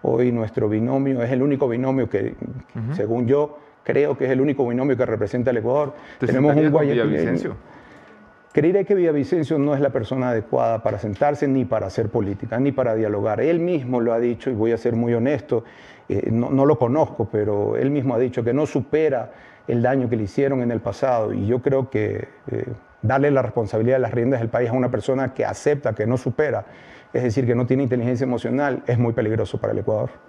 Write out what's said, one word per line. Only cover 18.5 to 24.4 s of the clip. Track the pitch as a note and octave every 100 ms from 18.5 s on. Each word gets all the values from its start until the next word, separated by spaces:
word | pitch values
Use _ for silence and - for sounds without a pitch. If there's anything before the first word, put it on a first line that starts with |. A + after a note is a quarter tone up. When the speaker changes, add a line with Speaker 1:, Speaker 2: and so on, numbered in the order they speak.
Speaker 1:
no | C3+ D3+
supera | C#3 A#2+ D3+ D#3 B2+ A#2 - - - -
el | A#2+
daño | B2 C3+ B2
que | A2+
le |
hicieron | G2+ - C#3 C3+
en | A#2+
el | A#2
pasado, | G#2+ G2+ C3+ A#2+ G#2+
y | G2+ G2+
yo | B2
creo | C#3 C3+ B2+
que, | G#2+ G#2 G2+ - - -
eh, | - - A2+ - -
darle | A2 C3+ C#3+
la | C3+
responsabilidad | A#2 A#2+ G#2+ A2 A#2 C3
de |
las | A#2
riendas | A#2+ A#2+
del | B2+